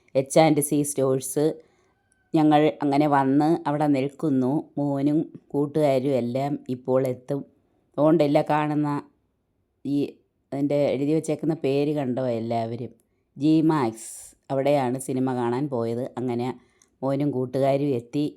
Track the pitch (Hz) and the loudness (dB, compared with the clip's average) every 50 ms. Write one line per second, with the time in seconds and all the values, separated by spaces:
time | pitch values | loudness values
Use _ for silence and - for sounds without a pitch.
0 | _ _ - 131 135 - - 170 160 156 143 147 143 - 151 147 147 143 - - | _ _ -2 -2 -2 2 4 4 6 6 4 2 2 2 0 0 0 0 -2 0
1 | 135 135 131 135 131 - - 147 147 156 156 - - _ _ _ _ _ _ _ | 2 2 2 0 -2 -4 -2 0 0 0 -2 -4 -12 _ _ _ _ _ _ _
2 | _ _ _ _ _ _ - 160 156 151 151 151 151 151 - - - 143 139 143 | _ _ _ _ _ _ 0 2 4 6 6 6 4 2 0 0 -2 0 2 2
3 | 151 151 143 139 135 131 135 143 147 156 170 165 - 151 147 147 151 147 143 131 | 2 4 4 2 2 2 2 2 2 2 0 0 -2 -2 -2 0 2 2 2 0
4 | 131 139 - - - 156 135 131 127 127 143 160 165 - _ - 143 143 139 139 | 0 -4 -6 -4 -4 -2 0 0 0 0 0 -2 -4 -6 _ -4 -4 -2 -2 0
5 | 139 147 147 160 - - - - _ _ - 143 147 143 - 156 151 143 135 131 | 0 0 0 0 -2 -4 -8 -20 _ _ -4 -2 -2 -2 0 0 2 2 2 2
6 | 123 147 139 123 120 120 120 131 139 143 143 - - - 127 123 127 - 127 131 | 0 0 0 0 -2 -2 -4 -4 -4 -4 -6 -6 -6 -8 -10 -6 -2 0 0 0
7 | 131 131 123 123 - - 143 139 - - _ _ _ _ _ _ _ _ _ - | 0 -2 -4 -6 -8 -8 -8 -8 -10 -12 _ _ _ _ _ _ _ _ _ 0
8 | 147 156 160 165 151 143 147 156 151 151 151 151 151 151 151 147 147 147 143 143 | 2 4 4 4 4 4 2 2 2 2 0 0 0 0 -2 -2 -2 -2 -4 -6
9 | - - _ _ _ _ _ _ _ _ _ _ _ _ _ _ - 131 143 143 | -8 -12 _ _ _ _ _ _ _ _ _ _ _ _ _ _ -8 -4 -2 -2
10 | 135 - - _ _ _ _ _ _ _ - 139 147 139 143 143 143 104 101 127 | -2 -4 -6 _ _ _ _ _ _ _ -6 -4 -2 0 0 0 2 0 0 0
11 | 143 143 156 160 156 - 151 147 - 151 160 143 - 135 135 143 147 151 151 151 | 0 0 0 0 -2 -2 -4 -4 -2 -4 -2 -2 -2 0 0 0 0 0 -2 -2
12 | 139 127 123 127 131 127 117 113 113 117 117 117 113 113 117 117 127 110 - _ | -2 -2 -2 -2 -2 -2 -2 -4 -4 -4 -4 -4 -4 -4 -6 -8 -10 -12 -14 _
13 | _ _ _ _ _ _ _ - 139 156 156 160 156 160 156 151 127 113 113 - | _ _ _ _ _ _ _ -2 2 4 4 4 4 4 2 2 0 -2 -4 -6
14 | - - - - - - - _ _ - 139 135 135 143 147 143 131 123 123 131 | -12 -18 -18 -18 -20 -20 -20 _ _ -4 -2 0 2 2 2 2 2 0 -4 -4
15 | 131 - 135 127 131 131 127 123 120 120 120 127 147 143 135 117 117 117 117 117 | -6 -4 -4 -2 -2 -2 -2 -2 -2 -2 -2 -2 -2 -2 -2 -2 -2 -2 -4 -4
16 | 131 - - - 123 127 120 120 120 127 120 - _ _ _ _ _ _ _ _ | -6 -8 -8 -6 -4 -4 -4 -4 -4 -6 -6 -10 _ _ _ _ _ _ _ _
17 | 131 135 139 139 147 143 123 127 131 127 127 135 135 135 139 139 143 147 131 120 | -4 -4 -2 -2 -2 -2 -2 -2 -4 -2 -2 0 2 2 2 2 0 0 -2 -2
18 | 117 - - 147 147 143 - | -4 -4 -4 -4 -4 -4 -4